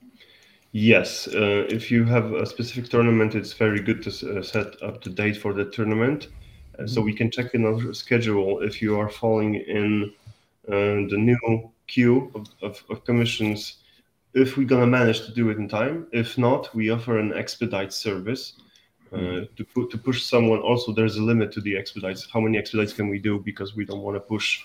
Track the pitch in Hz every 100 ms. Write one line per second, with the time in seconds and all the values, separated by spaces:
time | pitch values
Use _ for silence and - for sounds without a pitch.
0 | - _ - _ _ _ _ 107 110 101
1 | - - - 98 104 101 - 113 - 117
2 | 117 120 110 104 110 - 117 123 120 120
3 | 117 113 110 107 95 - 110 104 95 110
4 | 98 - - 98 90 110 104 - 104 -
5 | - 92 107 104 104 98 101 - 107 110
6 | 123 151 - - - - - - 107 120
7 | 107 107 113 - 120 117 110 110 117 -
8 | - 120 113 101 95 95 104 - 107 104
9 | 104 - 113 110 107 104 - 104 104 107
10 | 104 - - - _ _ - 101 101 104
11 | 101 101 113 123 117 113 - _ - 127
12 | 120 127 127 110 104 - 104 - - 110
13 | - 120 117 - 107 104 - - _ _
14 | _ _ _ 127 131 139 127 127 123 127
15 | 113 110 - 117 113 107 101 107 127 165
16 | 165 117 117 - 120 139 - 113 107 117
17 | 120 110 107 87 107 - 110 98 98 -
18 | 113 95 98 131 - - _ _ _ _
19 | - 92 90 90 - - 107 127 120 113
20 | 135 120 - 120 113 110 107 120 113 107
21 | 110 107 110 117 104 107 101 98 101 104
22 | 95 95 - 117 110 110 101 107 104 -
23 | 104 101 107 101 101 98 98 104 98 101
24 | 101 101 - 107 - -